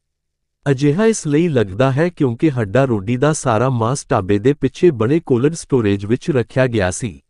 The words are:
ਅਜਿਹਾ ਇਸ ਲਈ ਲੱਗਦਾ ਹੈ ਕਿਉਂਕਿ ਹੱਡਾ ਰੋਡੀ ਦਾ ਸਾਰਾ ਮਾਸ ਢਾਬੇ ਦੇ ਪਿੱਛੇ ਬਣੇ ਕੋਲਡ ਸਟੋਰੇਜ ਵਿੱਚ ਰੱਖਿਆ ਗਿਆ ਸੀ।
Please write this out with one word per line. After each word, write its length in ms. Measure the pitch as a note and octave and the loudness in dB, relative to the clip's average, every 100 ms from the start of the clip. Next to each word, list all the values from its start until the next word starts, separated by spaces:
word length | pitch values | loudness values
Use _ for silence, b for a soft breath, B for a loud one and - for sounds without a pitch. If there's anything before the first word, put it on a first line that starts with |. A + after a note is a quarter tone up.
| _ _ _ _ _ _ C#3+ | _ _ _ _ _ _ -4
ਅਜਿਹਾ 340 | C3 D3 D#3+ A3 | 0 0 2 0
ਇਸ 220 | G#3+ D#3 | 0 0
ਲਈ 200 | C#3+ F3 | 0 2
ਲੱਗਦਾ 440 | B2+ G2+ G2+ C3+ | 0 -2 0 0
ਹੈ 180 | C3 F3 | 0 -2
ਕਿਉਂਕਿ 400 | - C3+ A#2 D#3+ | 0 -2 0 -2
ਹੱਡਾ 340 | B2 G2 B2+ C3+ | 0 0 0 2
ਰੋਡੀ 320 | G#2+ G2 B2 | 0 -2 0
ਦਾ 160 | D3 | 0
ਸਾਰਾ 360 | D#3 C3+ G#2+ C3 | 0 0 0 0
ਮਾਸ 360 | A#2+ A2+ C#3+ - | 0 -2 -4 -2
ਢਾਬੇ 280 | A#2+ F#2 G2+ | -2 0 0
ਦੇ 140 | B2 | 2
ਪਿੱਛੇ 380 | D3 C3+ - F3+ | 0 -2 2 2
ਬਣੇ 280 | A#2+ A2 E3 | 2 0 0
ਕੋਲਡ 340 | - A#2+ C#3+ | 0 0 0
ਸਟੋਰੇਜ 520 | E3 - B2+ G#2 G2+ G#2 | -2 -2 0 2 0 -2
ਵਿੱਚ 260 | B2 - | -4 -2
ਰੱਖਿਆ 360 | C3 A2 C3 B2+ | -2 -2 -2 0
ਗਿਆ 240 | A2+ F2+ | 0 -2
ਸੀ। 300 | - A#2 C#2+ _ | -2 -8 -10 _